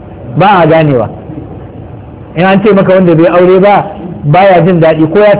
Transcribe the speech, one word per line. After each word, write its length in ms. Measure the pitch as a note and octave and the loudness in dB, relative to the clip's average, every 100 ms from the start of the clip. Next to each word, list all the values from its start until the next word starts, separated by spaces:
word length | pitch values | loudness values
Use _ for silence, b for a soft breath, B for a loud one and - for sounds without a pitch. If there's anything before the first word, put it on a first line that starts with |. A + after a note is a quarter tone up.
| - - - B2+ | -20 -18 -8 -2
Ba 240 | F#3+ F#3+ | 2 2
a 40 | D#3+ | 2
ganewa. 420 | D#3+ D#3 B2+ G#2 - - - - - - - - - - - - - | 2 0 -2 -4 -10 -16 -16 -16 -18 -18 -20 -20 -20 -20 -20 -10 -2
In 100 | F#3 | 0
an 160 | G3 | 2
ce 80 | G#3+ | 2
maka 220 | G3 F#3 | 2 2
wanda 220 | F#3 F3+ D#3+ | 2 2 2
bai 100 | E3+ | 2
aure 320 | F3+ F3+ F#3 | 2 2 4
ba 160 | G3 F#3+ - - - - D3 | 2 0 -2 -12 -16 -8 0
baya 360 | F3 G3 F3 | 2 4 2
jin 180 | E3 F3 | 2 2
daɗi, 300 | D#3+ D#3+ D#3 | 2 2 0
ko 80 | F#3 | 2
ya 160 | G#3 | 2